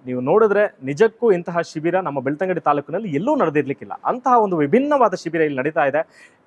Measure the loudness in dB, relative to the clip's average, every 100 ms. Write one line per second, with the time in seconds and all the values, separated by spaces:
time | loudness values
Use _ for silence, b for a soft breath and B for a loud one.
0 | -8 -4 2 4 4 2 0 -4 -6 2
1 | 2 2 2 2 0 -4 -4 -4 -2 0
2 | -2 -4 -4 -2 -2 -2 0 0 -2 -6
3 | -4 -2 0 0 2 0 -2 -6 -12 -8
4 | -6 -2 2 2 2 0 2 2 2 2
5 | 2 0 -4 -2 -2 -2 -2 0 0 0
6 | -4 _ -20 _